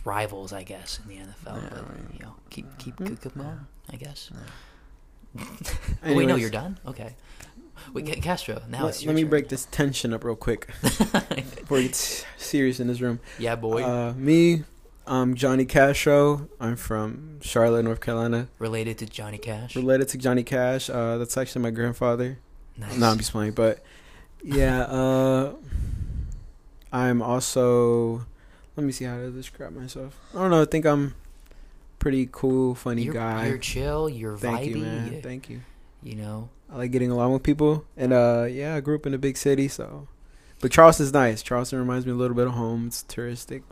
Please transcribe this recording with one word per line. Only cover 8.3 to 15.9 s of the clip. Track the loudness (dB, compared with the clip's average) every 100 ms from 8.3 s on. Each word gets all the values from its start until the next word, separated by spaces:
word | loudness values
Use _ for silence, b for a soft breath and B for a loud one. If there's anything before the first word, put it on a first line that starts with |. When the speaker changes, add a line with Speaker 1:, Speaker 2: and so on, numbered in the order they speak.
| -4 -4 -10 -8
Speaker 1:
now | -4 -4
Speaker 3:
Let, |
Speaker 1:
it's | -2
your | 0
Speaker 3:
let | 2
me |
Speaker 1:
turn. | 4
Speaker 3:
break | 2 0
this | -8 -6
tension | 0 0 0 -4
up | -2
real | -4 -4
quick | -2 -4 -6 -2
Speaker 1:
<laughs> |
Speaker 3:
before | 0 2 2 2 -2 -8 -8 -12 0 2
it |
gets | 2 -2 -4 -6 -12 -12
serious | -2 2 2 0
in | -2
this | -2
room. | -2 -4 B B
Speaker 1:
Yeah, | -4 -2
boy. | -2 0
Speaker 3:
Uh, | 0 0 -2 0
me, | 4 8 8 4 -2 -16 -20 -18 -2
I'm | 2 2 2
Johnny | 2 4 4
Castro. | 6 6